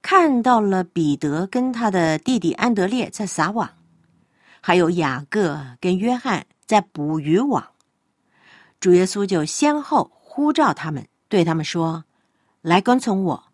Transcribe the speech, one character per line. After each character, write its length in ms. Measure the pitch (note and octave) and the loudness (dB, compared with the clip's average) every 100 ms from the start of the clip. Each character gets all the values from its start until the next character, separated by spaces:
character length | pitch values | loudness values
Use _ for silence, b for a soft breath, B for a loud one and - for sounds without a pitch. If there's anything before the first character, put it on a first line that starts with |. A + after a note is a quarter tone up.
看 400 | - F#4+ E4 B3+ | 2 4 4 2
到 180 | A#3+ A#3+ | 4 2
了 240 | G#3 F#3 | 2 0
彼 320 | F3 E3+ D3+ C#3 | -2 0 0 0
得 300 | D3+ D3+ F#3+ | -2 -2 -2
跟 260 | B3 B3+ | -2 -4
他 200 | A#3 A3+ | -2 0
的 260 | F#3 D#3+ D#3 | 2 0 0
弟 220 | - B3 | 0 0
弟 120 | E3+ | 0
安 200 | - A#3+ | -2 -2
德 140 | G#3 F#3 | 0 0
烈 200 | B3 G#3 | -2 -6
在 160 | - G3+ | -8 -8
撒 240 | - D#3+ | -2 -2
网， 180 | A3 F3+ _ _ _ _ _ b b b b | -2 -6 _ _ _ _ _ b b b b
还 140 | - | 0
有 160 | F3+ E3 | 2 2
雅 340 | F3 D3+ C3 C#3+ | 0 -2 -4 -4
各 340 | G#3+ F3+ C#3+ C3+ B2 | 0 0 -2 -10 -6
跟 160 | F3+ F#3 | -2 0
约 220 | A3+ B3 | 0 -2
翰 300 | B3+ F3+ - _ - | -2 -6 -6 _ 0
在 160 | G#3+ | 0
捕 380 | - - D3 D#3+ | 0 -8 -4 -4
鱼 180 | C#3+ F3 | 2 2
网。 300 | C#4+ F#3 - _ _ _ _ _ b b b b b b | 2 -2 -6 _ _ _ _ _ b b b b b b
主 160 | F#3+ F3 | 4 4
耶 100 | F#3 | 4
稣 220 | G#3 G3 | -2 -2
就 180 | F3+ D3+ | -2 -2
先 340 | - D4 D4 | 0 0 0
后 300 | C#4+ C#4+ - _ | 0 -2 -2 _
呼 360 | _ - D4 | _ -2 -2
召 220 | D#4 C4+ | 2 0
他 160 | D3 D#3 | 0 -6
们， 180 | C#3+ - _ _ | -8 -12 _ _
对 180 | G3+ E3 | 0 2
他 80 | |
们 100 | D#3+ | 0
说 400 | D3+ E3+ E3 D#3+ - _ _ _ _ _ | -4 -4 -4 -4 -14 _ _ _ _ _
：“来 200 | E3 F3 | 2 2
跟 180 | G3+ B3+ | 4 0
从 240 | A#3+ F#3+ | 0 -2
我 200 | F#3 C3 _ | -2 -4 _